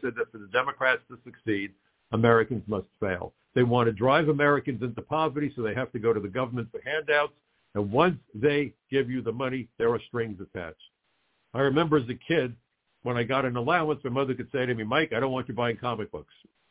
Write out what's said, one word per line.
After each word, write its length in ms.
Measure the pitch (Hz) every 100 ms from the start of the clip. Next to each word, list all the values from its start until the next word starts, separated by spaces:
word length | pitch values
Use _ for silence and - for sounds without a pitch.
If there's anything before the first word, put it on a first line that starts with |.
said 140 | 127 117
that 160 | 113
for 80 | 113
the 80 | 101
Democrats 560 | 123 135 - 131 123 -
to 100 | 120
succeed, 500 | 123 - 113 101 98 - _ _ _
Americans 520 | 113 117 113 110 113 98
must 200 | 101 - _
fail. 340 | 101 90 87 - _
They 80 | 127
want 240 | 120 123 117
to 80 |
drive 360 | 101 127 147 156
Americans 520 | 143 143 143 143 113
into 200 | 123 -
poverty, 500 | - 156 160 139 143 -
so 60 |
they 140 | 110 104
have 160 | 123
to 80 | 117
go 120 | 113
to 80 | 107
the 80 | 98
government 420 | 113 127 120 110
for 100 | -
handouts. 500 | 131 156 147 147 147 - _ _ _ 104
And 160 | 101
once 260 | 120 180 156 -
they 400 | 107 143 147 139 - _
give 220 | 135 123
you 100 | 127
the 100 | 113
money, 360 | 117 131 131 113 -
there 160 | 117
are 60 | 117 -
strings 340 | 120 113 95
attached. 480 | 92 92 82 - - _ _ _ _ _ _
I 80 | 120
remember 360 | 139 139 165 151
as 120 | 120
a 60 | 123
kid, 400 | - 165 127 120 _ _ _ _
when 120 | 123 120
I 80 |
got 220 | 117 131 131
an 120 | 123
allowance, 460 | 120 175 156 147
my 60 | 131
mother 240 | 127 135
could 180 | 123 117
say 140 | 139 127
to 80 |
me, 100 | 117
"Mike, 300 | 107 139 160
I 60 | 117
don't 120 | 135
want 160 | 127 123
you 60 |
buying 240 | 117 120 110
comic 340 | 123 110 101
books." 220 | 78 - _ _ _ _